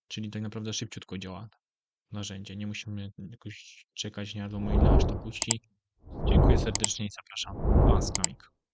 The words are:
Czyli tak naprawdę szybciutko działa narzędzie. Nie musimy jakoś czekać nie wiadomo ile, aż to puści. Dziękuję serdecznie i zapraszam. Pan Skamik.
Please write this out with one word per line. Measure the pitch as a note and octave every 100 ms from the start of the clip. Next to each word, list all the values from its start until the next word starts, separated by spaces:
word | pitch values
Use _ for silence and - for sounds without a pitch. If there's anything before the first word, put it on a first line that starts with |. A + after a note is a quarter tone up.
| -
Czyli | - G#2+
tak | G#2+
naprawdę | G#2+ A2 A2
szybciutko | G#2+ G#2+ - - F#2+
działa | F#2 F#2 G#2+ _ _ _ _ _ -
narzędzie. | G#2 G2 G2 G2 G2
Nie | G#2
musimy | G#2 A2 G2+ G2 -
jakoś | G2 A#2+ G2+ G#2+ - - _
czekać | - G2+ G2+ G2+
nie | G#2
wiadomo | G2+ G#2 G2+
ile, | G2+ G2
aż | F#2
to | - -
puści. | A2 - - - _ _ _ _ - - -
Dziękuję | - - A2+
serdecznie | A2 G2+ G#2+ - G#2
i |
zapraszam. | - - - - - - - -
Pan | A2
Skamik. | - - - - _ _ _